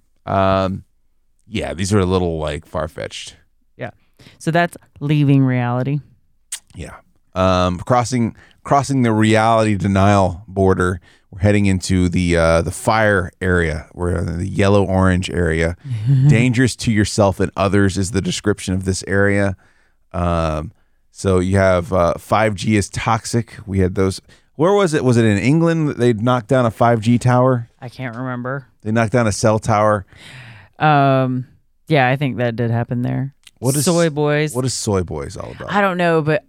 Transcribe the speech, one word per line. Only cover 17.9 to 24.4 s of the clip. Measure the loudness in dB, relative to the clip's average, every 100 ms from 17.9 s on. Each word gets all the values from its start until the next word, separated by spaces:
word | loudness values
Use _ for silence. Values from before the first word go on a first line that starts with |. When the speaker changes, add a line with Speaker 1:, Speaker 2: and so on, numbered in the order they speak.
| 0
Speaker 1:
is | -2
the | -4
description | -4 -4 -4 -4 -4 -4
of | -4
this | -6 -2
area. | 0 0 0 -2 -4 _ _ _ _ _
Um, | -4 -2 0 -2 -4 -8 -16 _ _ _
so | -6 0 0
you | 2 2
have, | 4 2 0
uh, | 0 0 -2
five | -2 0 0 -2
G | 0 0
is | 0
toxic. | -4 -2 -2 -2 -6 -6 -12 -4
We | 0
had | 0 0
those. | -2 -4 -12 _